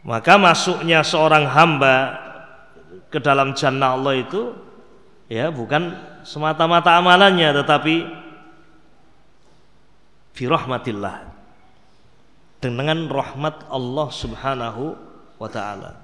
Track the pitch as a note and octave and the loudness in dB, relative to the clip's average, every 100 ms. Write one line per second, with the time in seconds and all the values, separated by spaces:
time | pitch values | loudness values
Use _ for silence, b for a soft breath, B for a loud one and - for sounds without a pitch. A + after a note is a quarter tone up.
0 | - A#2 C3+ G3+ F#3 E3 - D#3+ E3 E3 | -6 -4 6 6 6 4 0 -4 2 2
1 | D3 E3 D#3 D#3 C#3+ C3+ E3+ D3 C3+ C3 | 2 2 4 4 4 4 4 4 4 2
2 | C3 - - - - - - - - - | 0 -8 -16 -20 -20 -20 -20 -20 -20 -20
3 | - D#3 C#3+ C#3 C#3 C3+ C#3+ C3+ C3+ C3 | -10 -4 0 2 2 0 -2 0 0 0
4 | C#3 C3 B2 F#3+ A#3+ - - - - - | -2 -2 -4 -6 -8 -12 -20 -20 -20 -20
5 | - - - A2+ D3 D3 A2 D3 E3+ F3+ | -20 -20 -10 -6 -4 -6 -4 -4 -4 -10
6 | - - - D3 D#3 D#3 D#3+ E3+ E3+ E3+ | -18 -20 -16 -6 -4 0 2 4 4 4
7 | F3+ F3+ G3 F3+ D#3+ C#3+ C#3 D3 D3+ E3 | 6 6 6 4 2 2 2 0 2 -2
8 | E3+ - - - - - - - - - | -4 -14 -20 -20 -20 -20 -20 -20 -20 -20
9 | - - - - - - _ - - - | -20 -20 -20 -20 -20 -20 _ -20 -20 -20
10 | - - - - B2 D#3 C3 B2 B2+ G#2 | -20 -20 -20 -8 -2 -2 -2 -8 -6 -8
11 | G2 - - - - - - - - - | -8 -12 -18 -20 -20 -20 -20 -20 -20 -20
12 | - - - - - - B2+ A#2 D3 D#3+ | -20 -20 -20 -20 -20 -10 -8 -4 -4 -4
13 | D#3 C3+ C3 C3 D3+ D3+ - C3 B2 C3+ | -4 -6 -6 -6 -6 -6 -10 -8 -6 -4
14 | C#3+ - B2+ G#2+ C3+ C3 A#2 A2 D3 - | -6 -8 -10 -8 -6 -6 -8 -8 -10 -12
15 | - - - - A2 A2 G2+ G2 F2 D#2+ | -20 -20 -20 -16 -12 -10 -10 -12 -16 -20